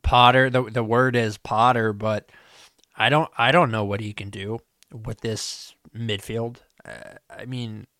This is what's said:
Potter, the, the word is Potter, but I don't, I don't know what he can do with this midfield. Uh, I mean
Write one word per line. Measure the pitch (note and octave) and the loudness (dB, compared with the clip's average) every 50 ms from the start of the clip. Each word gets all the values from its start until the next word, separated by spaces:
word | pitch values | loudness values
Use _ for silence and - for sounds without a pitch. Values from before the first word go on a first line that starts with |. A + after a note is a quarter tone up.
Potter, | - - - B2 B2 B2 B2 C3 C3 C3 | 0 4 6 6 8 8 8 6 4 4
the, | B2 B2+ B2+ | 2 -2 -2
the | A2 A2+ B2 A2+ | -2 -4 -4 -2
word | G#2+ A#2 A#2+ B2+ C3 B2 | 2 2 2 2 2 2
is | B2 A#2 G#2+ G2+ | 0 0 -2 -4
Potter, | - _ - A#2 G#2+ A#2 B2 B2 A#2 A2+ A2 | -8 _ -4 2 4 4 4 4 2 0 -2
but | G#2+ G#2 A2 A2 G#2+ G#2 - _ _ - _ _ - - - - _ _ _ _ _ | -2 -2 -2 -2 -2 -2 -6 _ _ -20 _ _ -20 -20 -20 -20 _ _ _ _ _
I | - G#2+ A#2+ | 0 2 4
don't, | C#3 D#3 D#3+ - _ | 4 4 2 0 _
I | - A#2 B2 | 0 2 4
don't | C#3+ F3+ E3+ B2 | 6 4 4 4
know | A2+ A2 G#2 | 2 -2 -2
what | G2+ G2+ G2+ | -2 -2 -4
he | A2 G#2 G#2 | -6 -8 -10
can | - G2 G2+ | -10 -14 -12
do | G2+ G2+ G2 G#2 A2+ A#2 _ _ _ _ _ _ | -10 -10 -8 -8 -8 -10 _ _ _ _ _ _
with | - A#2 A2 A#2 A2 _ | -18 -14 -12 -12 -10 _
this | - A2+ A2 G#2 - - - - - - _ _ _ - _ | -6 -6 -6 -4 -6 -10 -10 -14 -16 -20 _ _ _ -18 _
midfield. | A2 A#2 A2 G#2 G2 - - A2 A2+ A2+ A#2 A#2+ - _ _ _ _ _ | -8 -4 -4 -4 -6 -6 -6 -6 -6 -6 -6 -8 -14 _ _ _ _ _
Uh, | - A1 A1+ - - - - _ _ | -18 -18 -16 -18 -18 -20 -20 _ _
I | - - G2+ | -18 -16 -12
mean | B2 C3 B2 A#2+ A2+ G#2+ G#2+ G#2 _ _ | -10 -8 -8 -8 -10 -12 -14 -16 _ _